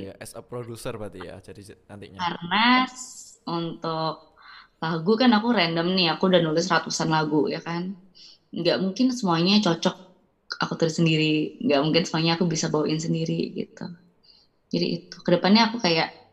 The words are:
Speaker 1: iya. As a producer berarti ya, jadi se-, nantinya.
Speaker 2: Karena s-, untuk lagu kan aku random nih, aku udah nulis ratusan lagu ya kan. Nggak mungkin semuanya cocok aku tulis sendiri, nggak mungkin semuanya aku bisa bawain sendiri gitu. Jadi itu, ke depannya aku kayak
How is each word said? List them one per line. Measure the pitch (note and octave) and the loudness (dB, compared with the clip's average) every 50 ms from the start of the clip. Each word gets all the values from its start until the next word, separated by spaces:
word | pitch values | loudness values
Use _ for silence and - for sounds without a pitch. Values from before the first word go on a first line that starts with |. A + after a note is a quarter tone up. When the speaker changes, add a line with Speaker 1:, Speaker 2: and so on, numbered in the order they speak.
Speaker 1:
iya. | F#2+ F#2+ - - A2+ | -10 -12 -14 -16 -16
As | - - | -16 -16
a | A2+ A#2+ _ | -16 -14 _
producer | B2 B2 A#2+ A2+ A#2 A2 - C3 A2+ G#2 | -10 -10 -10 -10 -12 -10 -8 -10 -8 -8
berarti | G#2+ G2 F#2+ F#2 F2 D#2+ | -10 -10 -10 -12 -14 -14
ya, | E2+ F#2+ - | -14 -16 -16
jadi | - F#2+ G#2 F#2+ G#2 | -18 -18 -18 -18 -20
se-, | - - _ - | -20 -20 _ -20
nantinya. | G#2 G2+ G2+ - F#2+ - | -18 -18 -16 -16 -10 -6
Speaker 2:
Karena | F3 E3+ F3 - E3+ E3+ F#3 G#3+ A3+ B3 B3+ B3+ B3+ B3+ | -6 -6 -6 -6 -6 -2 0 2 4 4 4 4 2 0
s-, | - - - - - - - - - _ _ E3 | -6 -12 -18 -18 -18 -20 -20 -20 -20 _ _ -8
untuk | E3+ E3 E3+ E3 D#3+ - - E3 D#3+ D#3+ D#3+ D#3+ D#3+ - - _ _ _ - - - - - _ _ _ | -6 -6 -6 -6 -8 -8 -6 -6 -4 -4 -4 -4 -6 -8 -14 _ _ _ -20 -20 -20 -20 -20 _ _ _
lagu | E3 D#3+ E3+ D#3+ D#3+ G3+ A3 A3 | -4 -4 -2 0 2 2 2 4
kan | B3+ B3 G#3+ | 6 6 6
aku | G#3 A3+ A#3+ A#3 | 6 4 2 2
random | G3+ E3+ E3 E3 E3+ E3 F3+ F#3+ | 2 2 2 0 0 0 0 2
nih, | F#3+ F3 D#3+ D#3 | 2 2 0 2
aku | - F#3+ F#3+ | 2 2 4
udah | F#3 E3+ E3 | 4 4 4
nulis | D#3+ D#3 E3+ F3 - | 2 0 0 0 2
ratusan | E3+ D#3 - D#3 D#3+ - D#3+ D#3+ | 0 0 0 -2 -4 -2 0 0
lagu | D#3+ D#3 D#3 D3+ D3+ D3+ - - D#3+ | 2 0 0 2 2 0 0 0 -2
ya | E3 - | -6 -6
kan. | E3 E3+ F3 F3+ F#3+ G3 - - _ _ - - - - _ _ _ - | -6 -6 -6 -6 -6 -8 -12 -16 _ _ -20 -20 -20 -20 _ _ _ -10
Nggak | - E3+ F3 A#2+ A2+ F#3 | -2 0 0 2 2 0
mungkin | F#3+ F#3+ - B3+ C4 B3 | -2 0 0 0 0 0
semuanya | A#3+ G3+ F3+ E3 D#3+ E3+ F#3+ G#3 G#3+ G#3 | 0 0 0 2 2 4 4 4 4 4
cocok | F3 E3 E3 - F3+ - - - - _ _ _ _ _ _ _ _ - - | 2 0 2 0 -2 -2 -2 -10 -20 _ _ _ _ _ _ _ _ -8 -6
aku | D#3+ - - - | -6 -6 -2 -2
tulis | E3+ E3 D#3 - | -2 -2 2 2
sendiri, | E3+ D#3+ D#3+ D#3 D#3 D#3 D3+ D3+ D3+ - - - - | 2 2 4 2 2 2 0 0 -2 -4 -6 -4 -2
nggak | C3+ C#3+ C#3 D3 | 0 2 2 2
mungkin | D#3+ D3 E3 E3+ - | 2 2 2 0 0
semuanya | - D#3+ D#3+ E3 E3 E3 | -2 0 0 0 2 2
aku | F#3 E3+ | 0 0
bisa | D#3+ D#3 - D#3 | 0 -2 -2 -2
bawain | D#3 D3+ D3+ D3 D#3 D#3+ | 0 0 0 0 -2 -2
sendiri | D#3+ E3 E3 E3 E3 E3 E3 E3 - - - | -2 -2 -2 -2 -2 -2 -2 -4 -4 -6 -6
gitu. | - - - - - - F3+ F3 - _ _ _ _ _ - _ _ _ _ _ _ _ _ | -10 -10 -10 -12 -14 -12 -12 -12 -16 _ _ _ _ _ -20 _ _ _ _ _ _ _ _
Jadi | - E3+ F3 - E3+ E3 | -4 -2 -2 -2 -4 -6
itu, | - - - - - | -10 -14 -20 -8 0
ke | F3+ F3 | 0 2
depannya | E3 - F#3 G#3 A3+ A3+ G#3+ | 2 4 6 6 6 6 4
aku | A#3 A#3+ | 0 -2
kayak | - E3+ E3 E3 D3+ - - - - _ | 0 0 0 0 0 -2 -6 -14 -20 _